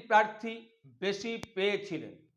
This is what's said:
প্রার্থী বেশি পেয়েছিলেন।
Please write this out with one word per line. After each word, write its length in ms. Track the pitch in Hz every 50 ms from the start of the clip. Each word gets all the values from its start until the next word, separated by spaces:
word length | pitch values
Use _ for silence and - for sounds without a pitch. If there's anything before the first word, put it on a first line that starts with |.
| - -
প্রার্থী 460 | 220 214 220 220 214 - - 226 226 233 - - _ _ _ 135 123 -
বেশি 320 | 180 196 190 196 - 226 226 226 - - -
পেয়েছিলেন। 600 | 185 190 202 208 196 202 - 170 143 120 104 90 - - _ _